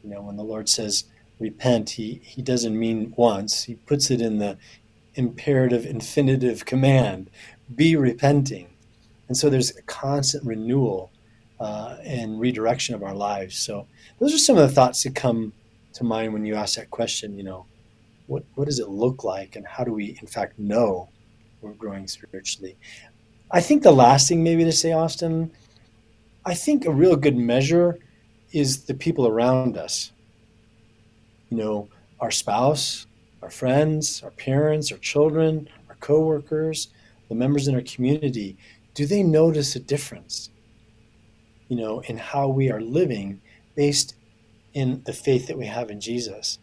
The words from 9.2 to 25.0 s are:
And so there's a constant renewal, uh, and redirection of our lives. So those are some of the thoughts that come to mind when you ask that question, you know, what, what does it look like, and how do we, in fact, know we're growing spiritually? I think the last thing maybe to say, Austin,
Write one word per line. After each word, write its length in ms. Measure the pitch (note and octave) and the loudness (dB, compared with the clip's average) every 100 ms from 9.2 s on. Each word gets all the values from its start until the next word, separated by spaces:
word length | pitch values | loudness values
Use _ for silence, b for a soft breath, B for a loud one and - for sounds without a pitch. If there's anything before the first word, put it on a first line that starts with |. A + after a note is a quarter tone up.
| _ | _
And 80 | B2 | 0
so 120 | D3 | 2
there's 260 | C3 B2 - | 2 0 -4
a 60 | |
constant 640 | - - C3+ C#3+ C3+ D3 | -14 -8 -4 -2 -2 -2
renewal, 640 | C3+ A2 A2 C3+ A#2+ F#2+ F#2 _ b b _ _ | -6 -6 0 0 2 -2 -8 _ b b _ _
uh, 360 | A2 G#2+ A2 - | -10 -8 -12 -14
and 380 | - C3 A2 A2 | -10 -8 -6 -2
redirection 540 | B2 A2+ A2+ B2+ - | -2 0 -2 -2 -4
of 80 | A2 | -8
our 120 | G2 | -8
lives. 420 | G2 G2+ G2+ F#2 - | -6 -4 -4 -8 -10
So 300 | - G2+ - b b b | -8 -10 -12 b b b
those 160 | C#4 | 0
are 40 | D4+ | 2
some 180 | - G#3+ | 4 6
of 100 | C#3 | 6
the 60 | |
thoughts 280 | C3+ B2+ - | 6 4 2
that 100 | B2+ | -6
come 380 | C3 B2+ A2+ A2 - _ _ _ | -2 -2 -2 -6 -12 _ _ _
to 100 | - | -8
mind 280 | A#2+ A2 A2+ | -4 -2 -4
when 120 | G#2+ | -4
you 100 | G#2+ | -4
ask 220 | G#2+ G2+ - | -4 -4 -6
that 140 | - | -8
question, 460 | - A2+ - G#2+ G2+ | -6 -4 -4 -8 -12
you 60 | |
know, 220 | F#2+ F#2 - _ _ _ _ _ - | -12 -14 -18 _ _ _ _ _ -10
what, 180 | C3+ - - | -10 -8 -6
what 80 | C#3+ | -4
does 120 | C3 | -4
it 100 | G#2 | -6
look 340 | G2 B2 B2+ | -2 -2 -2
like, 300 | G#2+ F#2+ F#2+ - | -6 -6 -10 -16
and 100 | G2+ | -16
how 180 | - | -8
do 80 | A#2+ | -6
we, 260 | G#2+ G#2 - | -6 -8 -12
in 60 | - | -12
fact, 320 | - G2 - | -8 -8 -6
know 500 | G#2 G#2+ A2+ F#2 F#2 _ _ _ _ _ | -2 0 2 0 -8 _ _ _ _ _
we're 100 | G#2+ | -20
growing 340 | G#2 G#2+ G2 G2 | -14 -12 -12 -12
spiritually? 680 | - - F#2+ - - F#2 - B B B _ _ _ _ | -14 -14 -14 -12 -12 -14 -18 B B B _ _ _ _
I 100 | F3+ | 0
think 220 | E3+ D4 | 4 6
the 80 | G#3+ | 8
last 360 | C#3 A#2+ C3+ - | 10 8 8 4
thing 140 | E3+ | 2
maybe 200 | E3 E3 | 2 4
to 80 | E3 | 2
say, 200 | D3 E3 | 2 0
Austin, 580 | D#3+ | 0